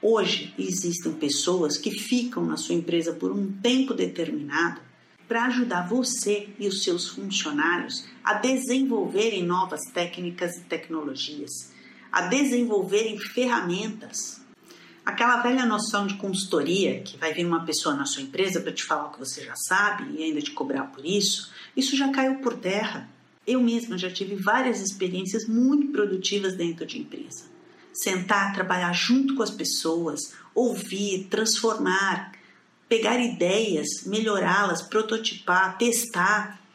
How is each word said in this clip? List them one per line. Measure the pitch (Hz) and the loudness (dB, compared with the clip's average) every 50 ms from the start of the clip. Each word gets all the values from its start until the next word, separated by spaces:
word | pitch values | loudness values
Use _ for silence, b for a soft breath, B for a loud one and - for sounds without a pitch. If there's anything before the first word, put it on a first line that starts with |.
Hoje | - 208 226 214 190 165 - - - - - | 4 4 4 4 4 2 0 -2 -4 -8 -8
existem | - 185 190 185 175 - 175 170 - - 165 156 | -6 -4 -4 -2 -2 -2 -2 -4 -2 -2 -4 -4
pessoas | - - 143 - - - - 180 185 170 147 147 | -2 -2 -2 0 0 2 2 2 2 2 0 0
que | - - 214 | 0 -2 -2
ficam | - - - - 254 247 240 247 - 185 175 | -4 -4 -2 0 0 2 2 0 -2 -2 -2
na | 165 156 | -2 -2
sua | 151 - - 175 | -2 -2 0 0
empresa | 170 165 170 170 170 160 170 - | 0 0 0 0 0 0 0 -2
por | - 180 185 190 | -2 -2 -2 0
um | 202 196 196 | 0 -2 -2
tempo | 196 - - 240 254 262 262 269 214 | -4 0 2 2 4 4 4 2 2
determinado | - 185 180 180 - 170 160 156 151 143 143 143 151 170 170 170 - - - b b b b b b - | 0 0 -2 0 -4 -4 -2 -2 -4 -4 -2 0 2 2 2 0 -4 -14 -20 b b b b b b -6
para | - 226 233 233 | -2 0 0 2
ajudar | 262 240 247 247 - - 180 175 180 | 2 2 2 2 2 0 -2 0 0
você | 214 254 247 - - - - 202 208 208 202 - - - | 0 0 2 0 -2 -2 0 0 0 0 0 -6 -10 -4
e | - 180 | -2 -2
os | - - - | 0 0 0
seus | 185 175 175 - - | 0 0 0 -2 -6
funcionários | - - 202 196 190 - - 156 147 147 151 165 175 180 - - - - B B B B B | -8 -8 -6 -2 -2 -2 -2 0 0 2 2 2 2 0 -2 -4 -8 -10 B B B B B
a | - 208 | 0 0
desenvolverem | 208 - 254 262 262 - 226 247 269 269 269 233 214 190 - - 190 214 226 208 190 175 | 2 2 2 2 2 0 0 2 2 2 2 2 0 0 0 2 2 2 2 2 0 0
novas | 175 180 180 185 185 - - - - - | 0 2 2 0 0 -2 -8 -8 -6 -4
técnicas | 180 175 175 - - 180 175 175 - 180 170 170 | -4 -4 -4 -4 -6 -6 -6 -4 -4 -4 -4 -4
e | - - | -6 -8
tecnologias, | - 180 160 - - 165 160 151 143 131 - - - 151 147 147 143 - - - B B B B B B B B B B | -6 -6 -6 -6 -6 -6 -6 -4 -6 -6 -6 -6 -8 -6 -10 -10 -10 -10 -12 -12 B B B B B B B B B B
a | - 175 | 0 0
desenvolverem | 180 208 277 294 262 240 240 240 226 214 202 180 170 185 208 226 220 214 214 | 2 2 2 2 4 4 2 2 2 2 2 0 2 2 0 0 0 -4 -6
ferramentas. | - - - - 247 247 240 - 185 175 175 190 214 226 208 - - - - - - - - - - - - _ B B B B B B B B B | -10 -6 -2 0 2 2 2 0 0 0 -2 -2 -2 -4 -8 -10 -12 -12 -10 -8 -8 -8 -12 -16 -20 -20 -20 _ B B B B B B B B B
Aquela | - - - 240 247 247 233 240 | -6 -2 2 4 4 4 4 4
velha | 240 254 269 254 | 4 2 4 4
noção | 233 214 202 - - - 208 208 | 2 2 2 0 0 0 0 0
de | 196 196 | 0 -2
consultoria, | - - 196 190 190 - - - 160 139 160 170 196 190 143 127 - | -4 -4 -4 -2 -2 -2 0 2 2 2 2 2 2 2 2 0 -2
que | - - - | -6 -12 -10
vai | - 160 160 156 | -4 -4 -4 -2
vir | 170 175 | 0 0
uma | 170 170 165 170 | 2 2 0 0
pessoa | 165 151 - - 170 147 | 0 -2 -2 0 0 0
na | 139 139 | 0 0
sua | 135 - 139 135 | -2 -4 -4 -6
empresa | 131 - - 190 190 - 165 | -8 -2 0 0 0 0 -2
para | - - - | -2 -2 -4
te | - - | -6 -2
falar | - 151 147 147 | -2 -2 -2 -2
o | 147 - | -6 -10
que | - | -10
você | 131 127 - - - | -10 -10 -8 -10 -10
já | - - | -12 -10
sabe | - - - 185 190 202 208 208 - 135 139 147 | -8 -2 0 2 2 4 2 0 -2 -6 -8 -6
e | 156 160 | -4 -4
ainda | 160 151 147 | -2 -2 -2
te | 143 - | -4 -4
cobrar | - - 147 135 135 135 - - | -4 -6 -4 -2 -2 -4 -4 -6
por | - - 135 | -10 -10 -6
isso, | 160 196 202 196 - - - - B B B B B B | 0 0 2 2 2 0 -2 -6 B B B B B B
isso | - 262 - - | -2 0 0 2
já | 269 277 269 | 2 2 2
caiu | 269 269 262 262 269 269 | 2 2 2 2 2 0
por | - 247 214 | -2 -2 -4
terra. | 190 - 180 190 208 220 208 - - - - - _ _ _ _ _ _ | -2 -2 -2 0 0 -2 -2 -4 -8 -12 -14 -18 _ _ _ _ _ _
Eu | - 247 254 | 0 2 4
mesma | 247 233 233 233 - - 185 180 | 4 4 2 2 -2 -2 -4 -4
já | 180 185 | -4 -4
tive | 180 - 196 190 202 | -4 -4 -4 -4 -4
várias | 196 185 202 220 254 262 254 226 202 | -2 0 2 2 4 4 2 0 0
experiências | 196 190 - - 196 180 180 180 190 185 - 226 226 - | -2 -6 -4 -2 -2 -2 -2 -2 -4 -2 -2 -2 -2 0
muito | 220 233 247 269 294 294 285 - | 2 4 6 6 6 6 4 2
produtivas | - 208 208 196 185 185 185 - 202 202 196 190 180 | 2 2 2 2 0 -2 -2 0 -2 0 0 0 0
dentro | 175 170 170 165 165 156 | 0 -2 -2 -2 -4 -6
de | - - 143 | -8 -8 -10
empresa. | - - - - - - - - - - - - - B B B B B B | -10 -10 -10 -12 -12 -12 -14 -16 -16 -18 -20 -20 -20 B B B B B B
Sentar, | - - - 190 185 180 180 214 202 190 202 196 | -4 -2 0 0 0 2 2 2 2 2 2 0
trabalhar | 196 185 180 185 180 180 175 175 | -2 0 0 0 0 2 0 0
junto | 175 - - 240 269 277 269 277 | 0 4 4 4 6 6 4 2
com | 269 226 | 2 0
as | 190 | -2
pessoas, | - - 160 - - - - 165 160 170 170 160 147 147 - B B B B B B | -2 -4 -4 -4 -2 -2 0 0 0 0 0 -2 -4 -4 -8 B B B B B B
ouvir, | - 247 240 202 196 180 - 185 190 202 202 190 185 196 - | 2 4 4 2 0 -6 -6 -4 -2 -2 0 -2 -2 -4 -2
transformar, | - 208 220 226 - - - 226 214 - - 185 185 190 196 196 180 175 - - B B B B B B B B B _ _ _ | -2 0 2 2 2 2 2 0 0 2 2 2 2 2 2 2 0 -2 -4 -10 B B B B B B B B B _ _ _
pegar | - - - - 233 247 | 2 2 4 4 2 2
ideias, | 247 233 - - 170 175 190 214 226 214 185 151 147 143 - - - | 2 0 0 2 2 2 4 2 2 2 0 0 0 -2 -6 -6 -6
melhorá-las, | 185 196 220 220 220 208 196 185 175 180 196 208 196 170 170 - | -2 -2 0 2 2 2 2 2 4 4 4 4 2 2 -2 -4
prototipar, | - - 220 220 214 226 220 220 - - - - - 180 185 190 190 185 - | 0 0 0 2 2 -2 -2 -2 -2 -4 -4 0 2 4 4 4 4 2 2
testar. | 233 233 226 226 - - - 180 170 196 208 208 202 - - - - - _ | 2 2 4 2 0 -2 0 2 2 4 4 2 0 -4 -8 -14 -20 -20 _